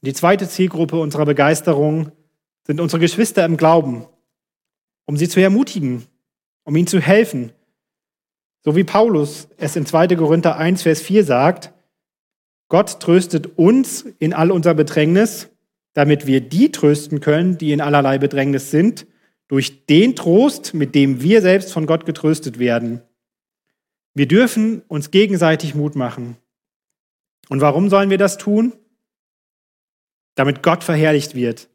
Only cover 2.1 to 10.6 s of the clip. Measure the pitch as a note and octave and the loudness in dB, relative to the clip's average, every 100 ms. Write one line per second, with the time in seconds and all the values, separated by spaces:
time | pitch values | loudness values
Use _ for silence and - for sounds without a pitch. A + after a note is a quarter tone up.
2.1 | _ _ _ _ _ - D3+ E3+ E3 E3+ | _ _ _ _ _ -8 -4 -4 0 -2
3.1 | E3+ A3+ - E3+ D#3+ D#3+ E3 C#3 A#2+ A2+ | 0 -2 0 0 2 2 2 0 -8 -14
4.1 | _ _ _ _ _ _ _ _ _ - | _ _ _ _ _ _ _ _ _ -8
5.1 | D3 F3 F#3 F#3+ G3+ C#4 G#3 C#3 B2 A#2 | -4 0 2 2 2 -2 -4 -6 -6 -12
6.1 | _ _ _ _ _ - D3+ F3 F#3+ C#3 | _ _ _ _ _ -4 0 0 0 2
7.1 | G3+ A3+ C3+ A#2+ _ _ _ _ _ _ | 2 2 -4 -10 _ _ _ _ _ _
8.1 | _ _ _ _ _ - D#3 G3 G3+ A3+ | _ _ _ _ _ -2 0 2 2 2
9.1 | F3 C#3+ - - _ D3+ E3+ C#3+ D#3+ F3 | 2 -2 -8 -20 _ -6 -6 -2 2 2
10.1 | F3 D#3+ E3 E3+ D3 | 2 2 2 0 -2